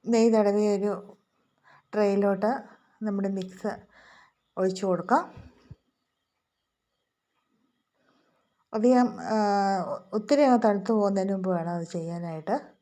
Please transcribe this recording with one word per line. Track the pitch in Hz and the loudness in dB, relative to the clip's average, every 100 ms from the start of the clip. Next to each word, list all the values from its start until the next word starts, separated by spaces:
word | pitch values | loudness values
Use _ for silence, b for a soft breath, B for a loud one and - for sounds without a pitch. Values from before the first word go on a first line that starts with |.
| - | 2
നെയ്യ് | 233 226 | 4 4
തടവിയ | 220 202 202 208 202 | 4 4 2 0 0
ഒരു | 208 196 - - _ _ _ _ b b _ | -2 -6 -10 -20 _ _ _ _ b b _
ട്രേയിലോട്ട് | 214 202 202 202 196 208 269 - b b b 214 | 0 0 2 0 0 -2 -2 -10 b b b -6
നമ്മുടെ | 196 196 | -4 -4
മിക്സ് | 196 185 - 214 - - b b b b _ _ - | -6 -10 -8 -10 -10 -16 b b b b _ _ -4
ഒഴിച്ചു | 190 185 196 | -2 -2 -2
കൊടുക്കാം. | 180 175 269 - B B B B - _ _ _ _ _ _ _ _ _ _ _ _ _ _ _ _ _ _ _ _ _ _ _ _ _ _ _ _ _ | -2 0 0 0 B B B B -20 _ _ _ _ _ _ _ _ _ _ _ _ _ _ _ _ _ _ _ _ _ _ _ _ _ _ _ _ _
അധികം, | 226 233 247 247 185 | 0 4 4 2 -2
ആ, | - 220 208 202 196 190 - - - | -4 0 2 2 2 -2 -4 -8 -6
ഒത്തിരി | 214 214 285 | -6 2 4
അങ്ങ് | 277 240 220 | 6 4 4
തണുത്ത് | 208 190 | 2 0
പോകുന്നതിന് | 220 202 196 190 | 0 2 0 -2
മുമ്പ് | 190 185 | -2 -2
വേണം | 175 170 175 | -2 -4 -6
അത് | 165 - | -6 -8
ചെയ്യാനായിട്ട്. | 165 170 170 160 156 269 - _ | -8 -8 -8 -10 -6 -6 -6 _